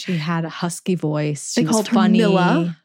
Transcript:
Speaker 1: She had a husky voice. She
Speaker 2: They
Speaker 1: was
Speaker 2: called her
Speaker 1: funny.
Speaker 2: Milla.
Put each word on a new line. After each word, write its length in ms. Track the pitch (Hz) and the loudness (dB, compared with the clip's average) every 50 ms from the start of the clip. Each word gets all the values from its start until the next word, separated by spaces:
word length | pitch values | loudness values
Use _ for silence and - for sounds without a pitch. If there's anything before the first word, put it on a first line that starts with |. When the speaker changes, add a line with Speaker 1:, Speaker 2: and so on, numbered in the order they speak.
| - | -4
Speaker 1:
She 100 | - 180 160 | -4 -4 -4
had 280 | 151 165 170 165 165 | -2 -2 -2 -4 -4
a 40 | 160 | -6
husky 440 | - - - 170 170 - - - 180 | -6 -6 -6 -6 -6 -6 -4 -4 -2
voice. 600 | 165 - 151 151 151 151 151 147 139 - - - | -2 -2 -2 -2 -2 -2 -4 -4 -6 -8 -6 -2
She 80 | 240 | -2
Speaker 2:
They 40 | 160 151 | 0 2
Speaker 1:
was 60 | - | 2
Speaker 2:
called 120 | 220 202 - | 0 0 2
her 60 | 233 | 2
Speaker 1:
funny. 240 | 226 220 208 220 226 | 2 4 4 4 4
Speaker 2:
Milla. 580 | 220 208 190 185 180 180 - 165 170 175 165 - | 4 4 4 4 4 2 2 2 0 -2 -6 -10